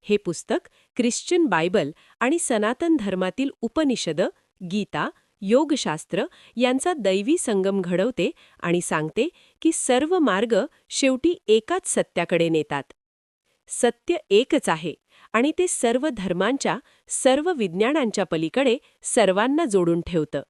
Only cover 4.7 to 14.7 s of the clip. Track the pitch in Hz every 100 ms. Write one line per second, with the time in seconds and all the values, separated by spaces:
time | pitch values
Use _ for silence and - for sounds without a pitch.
4.7 | 202 196 151 208 - _ _ 190 240 302
5.7 | 294 - 156 - 170 302 - - 226 254
6.7 | 262 359 339 196 190 202 330 - 202 190
7.7 | 196 175 180 220 - 247 - - _ 170
8.7 | 175 - 170 156 208 302 _ _ _ 320
9.7 | 320 - 247 302 370 269 185 233 208 262
10.7 | _ _ - 269 262 330 349 - 220 -
11.7 | 370 - - 175 - 170 170 165 160 151
12.7 | 143 - _ _ _ _ _ _ _ _
13.7 | - 240 - - 339 _ 202 262 294 -